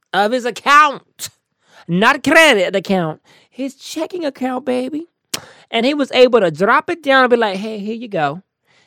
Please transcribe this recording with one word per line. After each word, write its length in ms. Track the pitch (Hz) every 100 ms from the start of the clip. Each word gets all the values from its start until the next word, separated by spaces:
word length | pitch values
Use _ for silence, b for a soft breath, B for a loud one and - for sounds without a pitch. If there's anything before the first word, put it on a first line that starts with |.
| _
of 180 | 180 208
his 140 | 254 240
account. 840 | 196 - 285 302 247 _ _ - _ _ _ b b b
Not 360 | 170 226 285
credit 500 | 262 320 320 220 175
account. 460 | 196 180 190 165 156 b b b
His 240 | - 269
checking 500 | - - - 320 359
account, 400 | 311 269 254 254
baby. 420 | 262 254 254 302 339 _ _ - B B B
And 140 | 233
he 100 | 240
was 160 | 294 269
able 280 | 254 254 233
to 100 | 180
drop 380 | 151 196 269 -
it 140 | 339
down 220 | 285 269
and 60 | 254
be 60 | 240
like, 220 | 220 190
"Hey, 200 | 220 220
here 160 | 202 226
you 120 | 240
go. 340 | 196 143 165 _ _ _ _